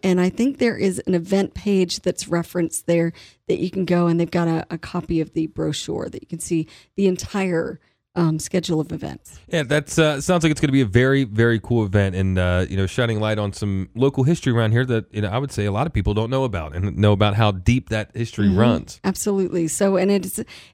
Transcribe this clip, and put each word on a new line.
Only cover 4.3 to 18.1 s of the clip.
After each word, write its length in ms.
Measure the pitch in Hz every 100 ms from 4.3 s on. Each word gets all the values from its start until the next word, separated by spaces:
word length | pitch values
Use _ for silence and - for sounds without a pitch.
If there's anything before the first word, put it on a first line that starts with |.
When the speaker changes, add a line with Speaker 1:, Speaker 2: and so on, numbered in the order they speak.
| 180 170
Speaker 1:
a, 200 | 160 -
a 80 | 165
copy 420 | - 175 - 165
of 140 | 156
the 140 | 160 156
brochure 600 | 156 156 147 - - -
that 120 | -
you 60 | -
can 100 | 165
see 280 | - 165 160 - _ -
the 120 | 196
entire, 720 | 180 - 202 190 165 - 170 _ _ _ -
um, 220 | 165 156
schedule 420 | - 185 170 160
of 120 | 151
events. 480 | 160 73 - - - -
Speaker 2:
Yeah, 160 | 170
that's, 340 | 127 147 - 165
uh, 240 | 151 143
sounds 220 | 143 175
like 80 | 160
it's 100 | 147
gonna 100 | 147
be 80 | 135
a 40 | 113
very, 380 | 117 131 139
very 360 | 117 107 117 113
cool 240 | - 120
event, 320 | 101 101 98 92
and, 220 | 95 92
uh, 300 | 90 90 92
you 80 | 95
know, 80 | 95
shining 340 | - 117 107
light 200 | 107 107
on 120 | 101
some 380 | - 104 95 92 113
local 280 | 135 135 131
history 280 | 170 135
around 200 | 117 110
here 120 | 117 127
that, 260 | 113 -
you 100 | 104
know, 80 | 104
I 100 | 113
would 120 | 143
say 140 | - 104
a 60 |
lot 160 | 101 160
of 60 |
people 200 | 113 101
don't 160 | 104 113
know 140 | 135
about 320 | 131 95 78 87
and 200 | 98 -
know 160 | 104
about 220 | 101 107
how 160 | 101 107
deep 400 | 95 104 123 -
that 220 | 110 101